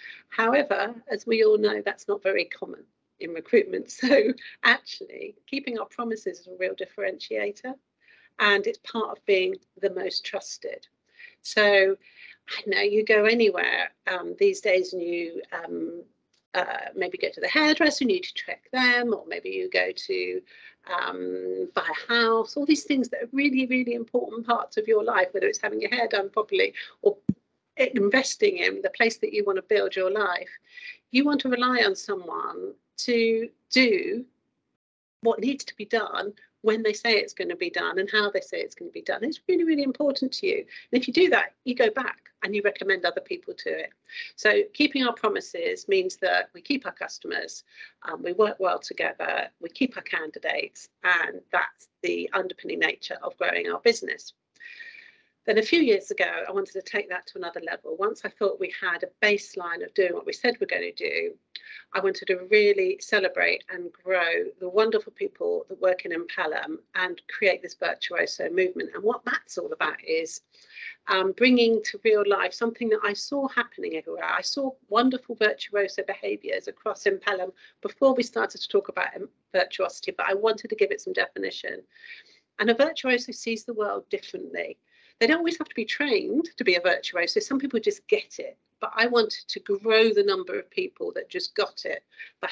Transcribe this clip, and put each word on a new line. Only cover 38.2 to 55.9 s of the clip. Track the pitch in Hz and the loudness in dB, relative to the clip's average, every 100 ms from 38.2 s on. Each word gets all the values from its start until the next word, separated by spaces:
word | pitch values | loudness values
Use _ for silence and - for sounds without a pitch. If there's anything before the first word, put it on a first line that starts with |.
| 208 | 2
they | 196 | 0
say | 185 170 | -4 -6
it's | - - | -8 -10
gonna | 175 | -14
be | 170 | -10
done. | - - | -6 -4
It's | 240 311 - | -4 -4 2
really, | 359 | 2
really | 330 294 | 4 2
important | 269 - 294 269 262 | 0 2 0 2 -2
to | - 190 | -2 -2
you. | - | -2
And | - - - 247 | -4 -16 -2 0
if | 254 | 2
you | |
do | 277 370 | 4 6
that, | 214 - - | 6 2 -4
you | 262 247 | -6 2
go | 226 | 2
back | 240 247 - _ _ | 2 -6 -8 _ _
and | 202 208 | -4 0
you | |
recommend | 202 - 190 190 175 | 0 0 0 0 0
other | 180 | -2
people | 180 180 - | -6 -8 -8
to | - 185 | -10 -6
it. | 160 - - _ - - - | -6 -8 -14 _ -14 -14 -2
So | 214 208 208 | 2 4 2
keeping | - 294 277 247 | 2 0 2 0
our | |
promises | 247 220 190 - 175 175 180 - | 0 -2 -2 -6 -4 -4 -4 0
means | 190 185 - | 0 0 -2
that | 185 180 - | 0 0 -2
we | 175 | -10
keep | - 277 190 | -6 -4 -4
our | |
customers, | - - - - - - - - - - _ | -10 -12 -10 -8 -8 -8 -12 -20 -20 -20 _
um, | - 160 | -12 -8
we | 175 | -4
work | 185 214 - | 2 2 2
well | 185 175 | -2 -2
together, | - - 165 - - - - - | -6 -4 -4 -2 -4 -4 -6 -10
we | 170 | -14
keep | - 254 190 | -2 -2 -2
our | |
candidates, | - 170 156 - 160 160 - - - _ | -6 -6 -6 -6 -4 -4 -6 -12 -20 _
and | 180 170 170 180 - | 0 0 0 -6 -4
that's | 180 - - _ _ | -2 -2 -8 _ _
the | 180 175 175 | -4 -4 -2
underpinning | 196 180 - - 170 | -4 -4 -8 -8 -2
nature | 165 - - - | -2 -2 -8 -8
of | 156 - | -10 -4
growing | 175 175 85 | -2 0 -2
our | 85 | 2
business. | 233 226 90 71 - - _ _ - - - - - _ _ _ - | 2 2 -2 -8 -12 -20 _ _ -20 -18 -20 -20 -20 _ _ _ 2
Then | 214 | 2
a | |
few | 214 339 | 4 4
years | 277 | 6